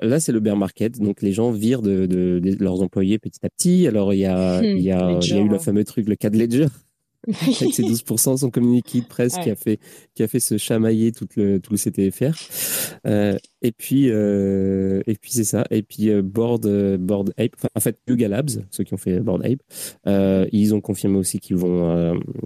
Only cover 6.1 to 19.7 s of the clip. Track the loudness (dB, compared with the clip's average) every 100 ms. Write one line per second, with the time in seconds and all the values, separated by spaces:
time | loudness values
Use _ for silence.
6.1 | -2 0 0 2 2 0 -2 _ _ _
7.1 | _ -8 -4 -2 0 0 0 0 -2 -2
8.1 | -2 0 0 0 2 4 2 2 -4 -4
9.1 | -2 -2 0 -4 -2 -2 -4 -6 -20 -20
10.1 | -4 -2 0 -2 -2 0 0 2 2 2
11.1 | -2 -8 -2 0 0 0 -2 -2 0 -2
12.1 | 0 -2 -2 -8 -10 -6 -6 -8 -8 -2
13.1 | 0 2 -2 -6 _ -4 -4 -2 2 4
14.1 | 2 2 2 0 0 0 0 0 -2 -2
15.1 | -6 -4 -2 0 -2 0 -2 -4 -2 2
16.1 | 2 0 -2 0 0 0 0 0 0 0
17.1 | -2 -2 -2 -4 -4 -6 -2 -4 -4 -2
18.1 | 0 0 0 -4 -6 -10 -8 -6 -6 -2
19.1 | -2 0 -2 -2 -4 -6